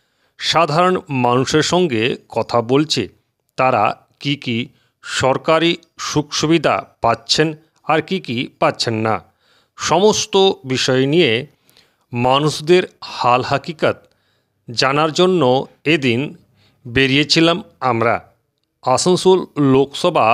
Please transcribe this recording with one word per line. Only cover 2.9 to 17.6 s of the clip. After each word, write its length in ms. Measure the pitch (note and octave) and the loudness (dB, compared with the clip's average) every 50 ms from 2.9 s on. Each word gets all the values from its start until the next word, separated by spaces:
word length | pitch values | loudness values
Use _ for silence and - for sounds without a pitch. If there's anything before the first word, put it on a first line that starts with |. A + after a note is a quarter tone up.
| - C3 F#2+ F2+ - _ _ _ _ _ _ _ _ | -4 -4 -6 -6 -12 _ _ _ _ _ _ _ _
তারা 260 | - C3 C3 B2 G#2+ G#2 - - - _ _ _ _ | -2 0 0 2 2 0 -2 -2 -6 _ _ _ _
কি 140 | - C#3+ C#3+ | -6 -6 -6
কি 200 | - - B2+ A#2 A2+ B2+ - _ _ _ _ _ _ - | -4 -4 -6 -4 -4 -6 -8 _ _ _ _ _ _ -14
সরকারি 680 | - - - C3+ C3 C3 B2+ - E3 D#3+ D#3+ E3+ E3+ E3+ - _ _ _ - | -10 -4 -2 0 0 0 0 0 0 2 2 2 0 -2 -4 _ _ _ -12
সুখ 260 | - - - D3 D3 - - | -12 -4 -4 -4 -4 -4 -4
সুবিধা 420 | - D#3+ D3+ E3+ E3 C#3 C#3 G#2+ F#2+ - - _ _ | -4 0 2 2 2 2 0 -2 -2 -4 -10 _ _
পাচ্ছেন 460 | - A#2 A2+ - - - - E3 D#3 D#3+ D3+ - _ _ _ _ _ | -2 0 0 -2 -2 -2 0 0 0 0 -2 -8 _ _ _ _ _
আর 120 | - D#3 D#3+ | -2 -2 -2
কি 160 | D#3 - F#3+ F3+ | -2 -4 -6 -6
কি 180 | - - A#2 A#2+ - - - _ | -6 -6 -6 -6 -6 -8 -4 _
পাচ্ছেন 380 | E3+ D3 A2 - - A#2 A2+ A2 | -2 -2 -2 -2 -4 -4 -4 -2
না, 140 | A2 A2 G#2 F2 - _ _ _ _ _ _ _ _ _ _ | -2 -2 -4 -4 -8 _ _ _ _ _ _ _ _ _ _
সমস্ত 580 | - - - D3+ F3+ G3+ G#3+ - - - - - G3 F#3+ F#3+ F#3+ - - | -8 -2 -2 0 4 4 2 2 0 -4 -2 0 2 2 2 0 -2 -6
বিষয় 380 | C3 C3 A#2+ - C#3 B2+ C3 C3+ | -6 -4 -2 0 0 0 0 0
নিয়ে 260 | C#3 D3+ F3+ E3 A#2+ A2 A#2+ D3 - _ _ _ _ _ _ _ _ _ _ _ _ B2 | 2 2 2 2 2 0 -2 -4 -8 _ _ _ _ _ _ _ _ _ _ _ _ -6
মানুষদের 680 | A#2+ B2 B2+ C3 C#3+ D3+ D3+ - - D3+ D#3+ F3+ - G#3+ - _ _ - - | -2 0 2 2 2 2 0 -4 -4 0 2 2 2 2 -2 _ _ -20 -16
হাল 320 | - - - B2 B2 B2+ A#2 | -10 -2 0 2 2 2 0
হাকিকত 540 | - C#3 C3+ - F3 D#3 - D3+ A#2+ G2 - _ _ _ _ _ _ _ _ _ _ _ _ _ | -2 -4 -4 -4 -8 -6 -2 -2 -2 -2 -4 _ _ _ _ _ _ _ _ _ _ _ _ _
জানার 440 | - A#2 - C#3 D#3 C#3+ D3 D#3+ D#3+ C#3 | -10 -4 -2 -2 0 0 0 -2 0 0
জন্য 280 | E3+ F3+ F#3 F#3 E3+ C3+ B2+ B2+ C#3 - - _ _ - | 2 2 2 2 2 2 2 2 0 -2 -6 _ _ -2
এদিন 340 | C#3+ E3 D#3 C3+ B2 A2+ B2 D3 - - - _ _ _ _ _ _ _ _ _ | -2 -2 0 0 0 -2 -2 -4 -6 -10 -16 _ _ _ _ _ _ _ _ _
বেরিয়েছিলাম 720 | B2 A#2 C3 C3+ C3 C3+ D3 D3 D3 - E3 E3 E3 E3+ G3+ | -4 -2 0 0 2 2 0 0 0 0 2 2 2 0 -2